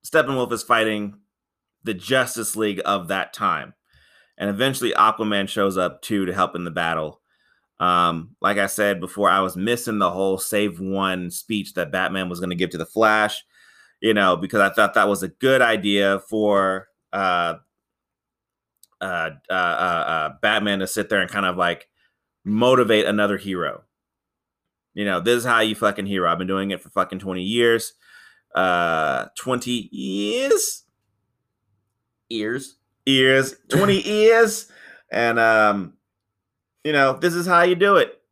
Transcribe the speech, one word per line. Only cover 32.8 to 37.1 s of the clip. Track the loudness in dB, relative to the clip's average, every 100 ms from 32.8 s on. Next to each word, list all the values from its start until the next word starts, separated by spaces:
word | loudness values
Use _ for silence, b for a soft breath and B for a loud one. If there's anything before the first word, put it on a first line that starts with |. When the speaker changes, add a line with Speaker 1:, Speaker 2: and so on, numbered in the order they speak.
| _ _
Speaker 1:
Years. | 0 4 6 4 2 -6
Speaker 2:
<laughs> | _
Speaker 1:
Twenty | 2 4 2
years. | 0 4 6 6 4 0 -12 B B B B
And, | -2 0 4
um, | 4 6 4 2 -6 _ _ _ _ _ _ _ _ _
you | -2
know, | 2 2